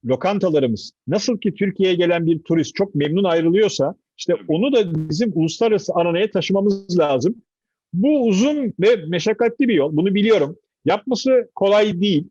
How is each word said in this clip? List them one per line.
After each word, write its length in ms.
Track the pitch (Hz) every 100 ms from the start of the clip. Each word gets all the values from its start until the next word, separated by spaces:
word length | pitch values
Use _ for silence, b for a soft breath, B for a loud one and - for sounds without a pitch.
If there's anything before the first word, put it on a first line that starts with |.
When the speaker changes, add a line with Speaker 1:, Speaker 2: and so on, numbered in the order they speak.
Speaker 1:
lokantalarımız, 880 | 120 127 180 202 185 156 131 110 - _ -
nasıl 320 | 180 196 220
ki 160 | 208
Türkiye'ye 400 | - 196 190 190
gelen 320 | 175 175 170 165
bir 120 | 165
turist 360 | - 165 156
çok 200 | - 196
memnun 300 | 143 147 170
ayrılıyorsa, 680 | 196 165 165 185 208 - 135 - _ _
işte 140 | -
Speaker 2:
Tabii. 120 | 170 -
Speaker 1:
onu 240 | 160 254
da 360 | 269 196 160 156
bizim 240 | 156 226
uluslararası 580 | 160 160 - 233 208 -
aranaya 360 | - 170 170 208
taşımamız 680 | 196 - 196 202 196 196 180
lazım. 360 | 151 135 156 233 _ _ _ _ _
Bu 340 | 170 247 302 240
uzun 480 | 190 254 302 247 -
ve 160 | 190 233
meşakkatli 720 | 156 175 214 220 233 233 254
bir 60 |
yol, 220 | 190 143 151
bunu 180 | 185
biliyorum. 420 | 196 208 214 208 - _ _
Yapması 640 | 147 202 262 254 262 254 233
kolay 460 | - 196 208 214 175
değil 280 | 202 165 -